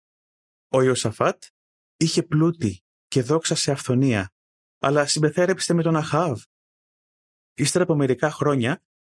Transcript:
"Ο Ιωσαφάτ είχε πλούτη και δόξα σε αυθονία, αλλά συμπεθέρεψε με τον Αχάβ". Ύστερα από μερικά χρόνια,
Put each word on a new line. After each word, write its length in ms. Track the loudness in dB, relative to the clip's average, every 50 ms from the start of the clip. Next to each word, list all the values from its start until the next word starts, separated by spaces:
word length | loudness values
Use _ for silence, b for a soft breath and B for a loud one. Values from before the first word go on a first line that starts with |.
| _ _ _ _ _ _ _ _ _ _ _ _ _ _
"Ο 120 | 2 2
Ιωσαφάτ 640 | 4 2 2 0 -2 -4 -2 0 -2 -2 -2 -4 -12 -20 _ _ _ _ _ _ _ _ _
είχε 260 | -2 -2 0 0 -2 -2
πλούτη 600 | 0 0 2 2 2 0 0 -4 -4 -4 -6 _ _ _ _ _
και 140 | _ -2 -2
δόξα 340 | 0 0 0 -2 0 -2 -2
σε 160 | -2 -2 -2
αυθονία, 640 | -4 -4 -2 -2 0 2 2 2 0 0 -2 -4 _ _ _ _ _ _ _ _ _ _
αλλά 260 | -2 0 2 2 2
συμπεθέρεψε 680 | 0 0 0 0 0 2 0 0 0 0 -2 -2 0 0
με 100 | 0 2
τον 120 | 2 0
Αχάβ". 480 | 0 0 0 0 0 0 -2 -4 -6 -10 _ _ _ _ _ _ _ _ _ _ _ _ _ _ _ _ _ _ _ _ _ _
Ύστερα 300 | -4 -2 0 0 0 0
από 120 | 0 2
μερικά 360 | 2 2 0 0 0 -2 -4
χρόνια, 520 | -2 -2 -2 0 0 0 0 -2 -2 -4 _ _ _ _